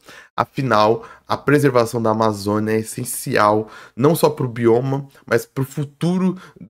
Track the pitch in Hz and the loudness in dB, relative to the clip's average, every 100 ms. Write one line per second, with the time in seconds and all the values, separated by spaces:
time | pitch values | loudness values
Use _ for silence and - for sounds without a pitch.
0 | _ - - - - - 135 107 107 113 | _ -20 -14 -8 -8 -4 0 4 4 2
1 | - - - 107 - 147 139 123 113 120 | -4 -16 -8 -6 2 2 4 2 0 0
2 | 113 110 110 101 98 104 107 110 110 - | -2 0 0 -2 -2 -2 0 -2 -4 -8
3 | 120 - - 113 104 107 110 - - - | -10 -8 -4 2 2 2 -2 -12 -16 0
4 | 139 160 165 - 127 113 117 117 135 135 | 2 2 0 0 -6 0 2 2 0 -4
5 | 139 _ - 120 - - 131 - 143 - | -8 _ -4 -4 -4 -8 -8 -6 -10 -4
6 | 170 185 185 185 - - | -2 0 -2 -4 -10 -20